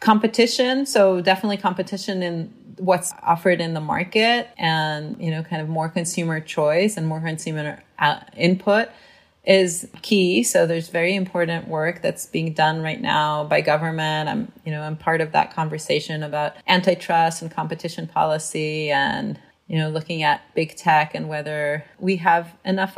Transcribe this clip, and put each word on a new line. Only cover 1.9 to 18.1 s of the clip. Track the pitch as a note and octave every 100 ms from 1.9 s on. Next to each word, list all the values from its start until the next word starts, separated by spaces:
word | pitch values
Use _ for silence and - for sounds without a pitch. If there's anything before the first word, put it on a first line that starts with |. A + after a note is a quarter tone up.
| G3 - F#3+
in | F3 E3+ E3 - - -
what's | F#3 F3+ - -
offered | - E3+ F#3+ E3+
in | E3
the | D#3+
market | D3+ D#3 F3+ A3 A3+ A#3+ A#3 -
and, | E3 D#3+ D#3 D3+ D3+ -
you | E3
know, | D#3+
kind | E3 E3
of | D#3
more | D#3+ E3+
consumer | F3+ E3+ - E3+ D#3
choice | D#3 - D3+ D#3+ G#3 G#3
and | D#3+
more | D#3
consumer, | D#3+ D#3+ - D#3 D3+ - _ -
uh, | D3 - - -
input | E3+ F#3 G#3 G#3 - - - _ _ _
is | - F#3+ F#3 E3 - -
key. | - G3+ F3+ F#3+
So | A#3+ F3+ E3+
there's | E3 E3
very | F3 E3+ G3
important | F#3 F3+ E3+ E3+ E3+
work | D#3+ D#3+ F3
that's | - F3 -
being | E3 E3
done | D#3 D#3 D#3+
right | D#3 D#3
now | - D3+ D3+ D3+
by | D3+ D3+
government. | D#3 D3+ D#3+ D#3+ D#3 D#3 D3+
I'm, | - - -
you | D#3+
know, | D3+
I'm | D3+ D#3
part | - E3
of | D#3
that | D#3 D3
conversation | - D#3 D#3 - D3+ D3+ D#3
about | D3+ D3+ D3 - -
antitrust | F3+ F#3 F3 - E3+ E3 E3
and | D#3+
competition | - D#3 E3 E3 E3+
policy | D#3+